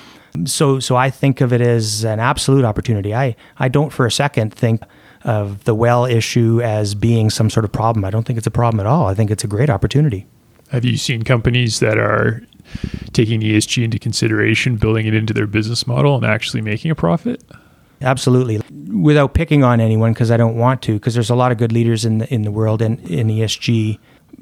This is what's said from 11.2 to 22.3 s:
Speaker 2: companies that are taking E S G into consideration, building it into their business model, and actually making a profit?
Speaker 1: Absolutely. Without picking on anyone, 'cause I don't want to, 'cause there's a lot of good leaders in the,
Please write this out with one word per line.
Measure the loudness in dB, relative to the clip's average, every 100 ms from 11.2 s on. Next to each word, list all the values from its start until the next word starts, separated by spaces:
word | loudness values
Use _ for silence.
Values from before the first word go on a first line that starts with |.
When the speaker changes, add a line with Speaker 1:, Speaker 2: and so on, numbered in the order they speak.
Speaker 2:
companies | 0 0 2 0 0 0
that | 0 2
are | 2 2 0 -2 -10 _ -18 -12 -10 -10 -6
taking | 0 0 0
E | 0 0
S | 0
G | -2
into | -2 -2
consideration, | -4 -2 0 0 0 0 -2 0
building | 0 0 0
it | 0
into | 0
their | -2 -2
business | -2 -2 -4 -2
model, | 0 2 2
and | 0
actually | -2 -4 -6
making | -4 -4 -4
a | -2
profit? | 0 -2 -4 -8 -12 -20 _ _ _ -6
Speaker 1:
Absolutely. | -2 0 2 2 2 -2 -6 -12 -6
Without | 0 4 4 2
picking | 0 2 4
on | 4 4
anyone, | 2 2 2
'cause | 2 2
I | 2
don't | 2 2
want | 0 0
to, | -2 -2
'cause | -2
there's | -2 0
a | 2
lot | 2
of | 2
good | 0
leaders | 2 0 0
in | 0 -2
the, | -2